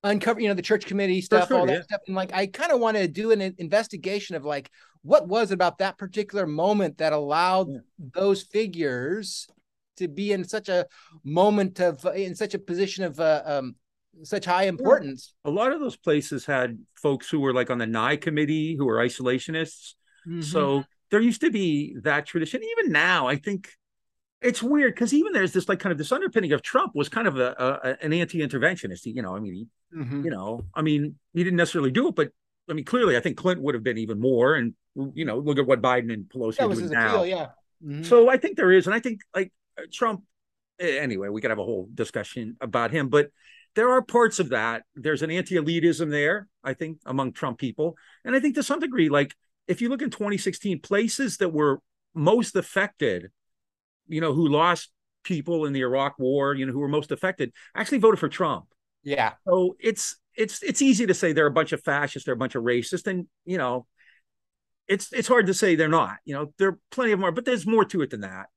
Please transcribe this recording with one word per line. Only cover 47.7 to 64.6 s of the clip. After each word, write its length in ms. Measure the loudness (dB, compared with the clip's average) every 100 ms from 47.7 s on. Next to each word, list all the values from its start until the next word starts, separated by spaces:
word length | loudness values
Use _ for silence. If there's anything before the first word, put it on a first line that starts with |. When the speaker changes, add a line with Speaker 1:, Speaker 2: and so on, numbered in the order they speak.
| -2 -4 -4 _ _
Speaker 2:
And 100 | -2
I 60 | 0
think 160 | 2 0
to 80 |
some 160 | -2 -2
degree, 300 | -2 2 4
like, 260 | 4 0 -4 _ _ -6
if 140 | -2
you 80 | -2
look 120 | -2
in 80 | -4
twenty 280 | -4 -4 -2
sixteen, 420 | -4 -4 -4 -4
places 560 | -2 0 0 -2 -4 -2
that 100 | -2
were 320 | 2 2 0 _ _ _ 0
most 400 | 4 4 2 -2
affected, 760 | -2 -2 -2 _ -2 -2 -6 _ _ _ _ _ _ _ _
you 140 | -4
know, 120 | 0
who 140 | 2 4
lost 420 | 4 4 2 -4 _ _ _ -6
people 400 | -4 -2 -2 -2
in 80 |
the 80 | 0
Iraq 360 | 0 0 -2 -2
War, 360 | 0 2 0
you 120 | 0 -2
know, 60 |
who 80 | -4
were 80 | -2
most 240 | -2 -2
affected, 400 | -4 -4 -4 -8 -8 -14 -8
actually 220 | -2 4
voted 240 | 6 4
for 80 | 0
Trump. 380 | -2 -2 -2 -8 _ _ _
Speaker 1:
Yeah. 300 | -6 0 0 -2 0
Speaker 2:
So 280 | 2 2 0
it's, 380 | -2 -2 -6 -10 _ -6
it's, 260 | -6 -4
it's 180 | -4 2
easy 280 | 4 4 4
to 80 | 2
say 180 | 2
they're 140 | 4 4
a 40 |
bunch 200 | 2 0
of 100 | -2
fascists, 400 | -2 -2 -2 -6
they're 120 | -6 -4
a 20 |
bunch 160 | -2
of 100 | -2
racists, 440 | 0 0 0 -6 -4
and, 180 | -6 -6 _ -6
you 120 | -4
know, 300 | -2 -4 -8 _ _ _ _ _ _ _